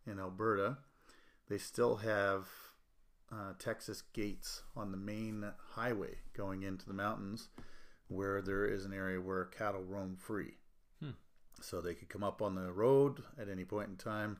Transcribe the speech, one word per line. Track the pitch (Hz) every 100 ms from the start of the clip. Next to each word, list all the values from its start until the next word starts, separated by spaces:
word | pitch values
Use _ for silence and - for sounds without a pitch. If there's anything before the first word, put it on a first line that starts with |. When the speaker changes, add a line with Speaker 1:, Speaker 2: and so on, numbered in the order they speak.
| -
Speaker 1:
in | 98
Alberta, | 95 92 110 101 101 139 - _ - - - - -
they | 101
still | - - 120 110
have, | 110 104 98 98 95 - - - _ _ - - -
uh, | 107 98 -
Texas | 123 110 - 101
gates | - - 104 101 - - - -
on | 101
the | 95
main | 101 107 110 107 104 - -
highway | - 120 110 82 - -
going | - 98 95
into | 98 95 -
the |
mountains, | 98 104 107 98 110 - - - - - - -
where | 92 98 98
there | 95 98 104
is | 101
an | 98
area | 98 95 92
where | 92 92 92
cattle | - 107 98
roam | 92 98 95 92
free. | - 104 76 - - - _ -
Speaker 2:
Hmm. | 151 90 - - - -
Speaker 1:
So | - 90
they | 87
could | 87 -
come | 98
up | 101 -
on | 104
the | 95 92
road | 90 117 139 143 139 - -
at | 101
any | 92
point | 92 104 98
in | 92
time. | 117 107 107